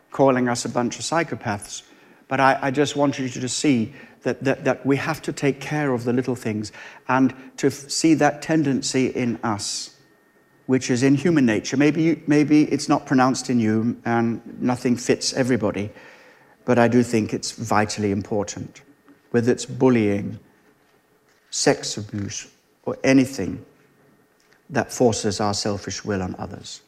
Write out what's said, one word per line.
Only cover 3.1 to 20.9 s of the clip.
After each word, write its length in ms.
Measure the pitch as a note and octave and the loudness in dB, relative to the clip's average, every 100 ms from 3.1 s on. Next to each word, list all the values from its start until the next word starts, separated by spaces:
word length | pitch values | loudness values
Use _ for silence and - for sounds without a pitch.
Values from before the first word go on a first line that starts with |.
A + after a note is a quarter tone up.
| C3+ | 0
you 100 | B2+ | -6
to 200 | A#2 B2+ | -6 -6
see 440 | - D3+ B2 G#2+ - - - | -2 2 2 0 -6 -20 -8
that, 200 | C3 A#2 | -6 -2
that, 200 | B2+ - | -2 0
that 220 | D3 - C3 | 0 0 0
we 100 | C#3 | 0
have 240 | - D3+ | 0 -6
to 100 | - | -6
take 280 | C#3+ C#3+ C3 | -2 -2 -2
care 320 | - D3+ C#3+ | -4 -4 -2
of 120 | B2 | -2
the 80 | A#2+ | 0
little 240 | A#2+ C3 A#2+ | -2 -2 -4
things 340 | A#2 G#2+ G#2+ - - - - | -4 -6 -6 -12 -20 -14 -2
and 260 | B2+ C3 - - - | 2 2 0 -18 -2
to 100 | C#3+ | -2
f-, 60 | |
see 420 | - - - E3 | -2 -8 0 2
that 260 | D3 D3 C#3+ | 4 4 0
tendency 680 | - D#3+ C#3 B2+ - C3+ B2 | -2 0 2 0 -2 -2 -2
in 280 | - B2 A2 | -2 -4 -2
us, 540 | A#2 G2+ - - - _ _ _ _ _ _ _ - | -4 -4 -6 -8 -12 _ _ _ _ _ _ _ -2
which 260 | B2+ - | 0 0
is 100 | B2 | 2
in 140 | C3+ C#3 | 4 4
human 280 | F3+ D#3 | 4 4
nature. 320 | B2 G#2 - - | 4 2 0 2
Maybe 260 | D3 D3+ | 2 4
you, 200 | D#3+ D#3+ - | 0 0 2
maybe 340 | D3 C#3+ D3+ D3+ | 2 6 4 4
it's 220 | C3+ - | 0 0
not 160 | D3 | 0
pronounced 460 | - C3+ B2+ A#2+ - | 2 4 4 2 0
in 80 | B2 | 0
you 420 | G#2+ A2 A#2 - | 2 2 0 -2
and 360 | A#2+ A#2 A#2 A2 - - | -2 0 0 -2 -8 -4
nothing 340 | B2 A#2+ C3 A#2+ | -2 0 0 0
fits 360 | - A2+ - | 2 0 0
everybody, 580 | - B2 A#2+ G2+ F#2 G#2 - - - - _ _ _ | -2 0 0 0 -2 -6 -10 -20 -20 -20 _ _ _
but 140 | - A#2+ | 0 4
I 80 | A#2 | 4
do 160 | B2 | 4
think 320 | A#2+ A2+ G#2+ | 2 0 -2
it's 160 | A2 - | -4 -8
vitally 640 | - A2+ G#2+ G#2+ - G#2 | -10 -2 0 0 -2 -2
important, 680 | G2 - G#2+ G2 - F2+ - _ _ _ - _ | -2 -2 -4 -4 -8 -12 -16 _ _ _ -20 _
whether 180 | A#2+ A#2 | 0 2
it's 160 | A#2+ - | 0 -2
bullying, 720 | B2 C3 A#2+ G#2 G2+ G2+ A2 _ _ _ _ _ | 0 2 4 2 0 -4 -12 _ _ _ _ _